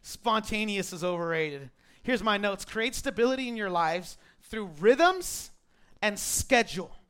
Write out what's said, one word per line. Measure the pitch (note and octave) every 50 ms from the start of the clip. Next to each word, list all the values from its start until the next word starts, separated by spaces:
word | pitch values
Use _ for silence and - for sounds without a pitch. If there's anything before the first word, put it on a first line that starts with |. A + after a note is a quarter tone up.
Spontaneous | _ - - - - A#3 A3 A3 G#3+ - A3+ G#3+ G#3+ G#3+ G3+ G3 F3+ -
is | - E3+ D#3+
overrated. | F3+ F3+ E3+ E3+ E3 E3 D#3+ D#3+ D3+ C#3+ C#3 C#3 C3 _ _ _ _ _ _ -
Here's | - B3+ A3
my | F3+ A3 G#3 G3+
notes. | G3+ G#3 G3 F#3+ -
Create | - - A3 A3 B3+ C4
stability | - - C#4 G#3 F#3 A#3 B3+ C4 C4 C4 A#3+
in | A#3
your | A3 G#3+ G3
lives | F3+ E3+ E3+ D#3+ E3 F3+ F3+ - - - _ - _ _ _
through | - - A3 G#3 F#3 D#3 D3
rhythms | E3 G#3+ B3+ B3+ E4 F4+ F#4 F#4 F4 - - - - - - - _ _ _ _ _ _ - -
and | - G#3+ G#3 -
schedule. | - - - - - - C4 A#3+ A3+ - - D#3+ E3 - - - _